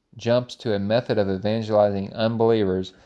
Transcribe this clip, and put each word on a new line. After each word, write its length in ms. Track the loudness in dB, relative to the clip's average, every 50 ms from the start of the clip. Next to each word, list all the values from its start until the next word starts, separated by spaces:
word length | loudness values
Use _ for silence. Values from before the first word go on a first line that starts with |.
| _ _ -18
jumps 380 | -6 -2 0 0 0 0 -4 -10
to 180 | -8 -4 -4 -2
a 40 | -2
method 400 | 0 0 0 0 0 0 0 0
of 100 | 0 0
evangelizing 840 | -2 -2 -2 -2 -2 -2 -2 2 4 4 4 4 2 -2 -6 -6
unbelievers, 800 | -4 -2 -2 0 0 2 2 4 4 2 2 0 0 -2 -4 -6 -12 _ _